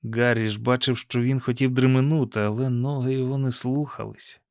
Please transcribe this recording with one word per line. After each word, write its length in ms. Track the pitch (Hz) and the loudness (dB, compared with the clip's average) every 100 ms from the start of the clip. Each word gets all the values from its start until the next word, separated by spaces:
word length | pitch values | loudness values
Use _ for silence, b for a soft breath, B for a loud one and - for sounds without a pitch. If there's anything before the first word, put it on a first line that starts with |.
Гарріш 540 | 117 113 120 113 110 107 | -6 0 2 2 0 -2
бачив, 400 | 113 127 135 120 | 0 0 0 -2
що 240 | - 123 | -2 -2
він 180 | 120 135 | 0 0
хотів 320 | 127 123 135 | -2 0 0
дременути, 680 | 127 131 131 135 156 120 110 | 4 4 4 4 2 0 0
але 300 | 104 107 131 | 0 0 -2
ноги 440 | 120 131 143 123 | 0 -2 -2 -2
його 240 | 131 127 139 | -2 -2 0
не 140 | 135 | -2
слухались. 920 | 123 123 135 147 - 110 104 - - _ | -2 -2 -2 -2 -8 -12 -12 -18 -20 _